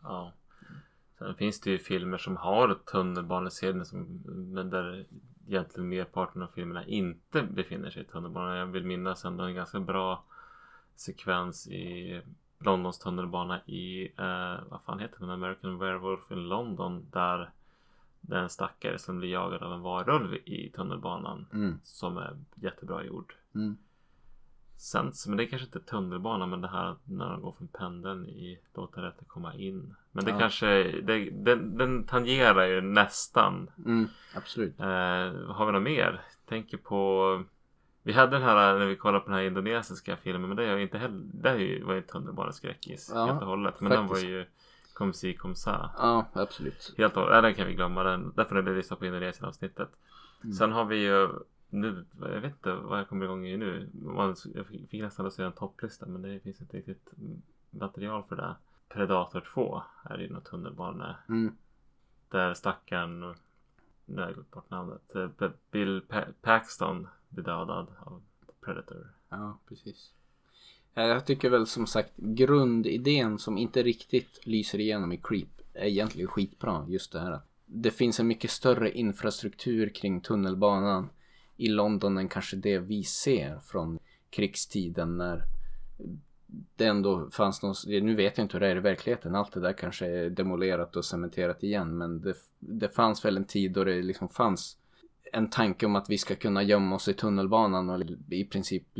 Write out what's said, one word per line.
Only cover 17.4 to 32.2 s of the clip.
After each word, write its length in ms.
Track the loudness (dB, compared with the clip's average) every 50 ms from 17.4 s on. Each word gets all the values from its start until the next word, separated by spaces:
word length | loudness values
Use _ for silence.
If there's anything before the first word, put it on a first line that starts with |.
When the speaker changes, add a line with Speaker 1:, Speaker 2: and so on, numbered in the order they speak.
| -4 -8 -14 _ _ _ _ _ _ _ _ _ _ -20 _ _
Speaker 1:
det 160 | -10 -4 -2
är 40 | -2
en 80 | -2 -4
stackare 500 | -4 -4 -6 -6 -6 -6 -6 -6 -6 -6
som 200 | -6 -8 -8 -6
blir 100 | -4 -4
jagad 300 | -2 -2 -2 -4 -4 -6
av 100 | -8 -8
en 80 | -8 -6
varulv 540 | -6 -4 -2 -2 2 2 2 2 2 -2 -6
i 380 | -8 -8 -8 -10 -8 -10 -10 -8
tunnelbanan, 720 | -8 -6 -6 -6 -6 -6 -6 -6 -6 -6 -8 -10 -10 -12 -8
Speaker 2:
Mm. 260 | -4 -2 -2 -2 -2 -4
Speaker 1:
som 340 | -10 -18 -12 -8 -6 -6 -6 -6
är 180 | -8 -8 -10 -12 -16 -20 -12
jättebra 500 | -8 -8 -8 -8 -8 -10 -8 -8 -6 -8
gjord. 300 | -8 -10 -12 -12 -14 -18 _ _ _ -6
Speaker 2:
Mm. 220 | -4 -4 -4 -4 -8 -14 _ _ _ _ _ _ _ -20 -20 -20 -20 -20 -20 -20 -20 -20 -20 -20
Speaker 1:
Sen, 360 | -16 -10 -4 -2 -2 -2 -2 -4 -8 -6 -2
men 80 | -2
det 80 | -2 -2
är 20 |
kanske 200 | -2 -4 -6 -8
inte 140 | -8 -12 -12
tunnelbana, 640 | -10 -6 -4 -4 -4 -4 -4 -4 -4 -2 -2 -2 -2
men 140 | -4 -4 -6
det 80 | -6 -6
här 280 | -4 -4 -4 -4 -6 -8 -12
när 260 | -10 -8 -6 -6 -6
de 100 | -6 -8
går 100 | -10 -12 -12 -14
från 100 | -16 -16
pendeln 580 | -12 -10 -10 -10 -10 -8 -8 -8 -8 -8 -10
i 320 | -12 -14 -14 -14 -14 -14 -16 _ _ -14
Låta 280 | -12 -12 -12 -10 -10
rätten 220 | -10 -10 -10 -12 -18 -16
komma 260 | -14 -12 -12 -10 -10
in. 400 | -8 -8 -8 -8 -8 -10 -12 -16 -20 _ _
Men 120 | -6 -4 -2
det 60 | 0
Speaker 2:
Ja. 80 | 2 2
Speaker 1:
kanske, 280 | 2 2 2 2 4 6 6 6 6 4 0 -2
det, 300 | 0 2 2 2 0 -4
den, 480 | -4 2 4 6 6 6 4 -2 -2 0
den 260 | 0 2 2 0 0
tangerar 640 | 0 2 2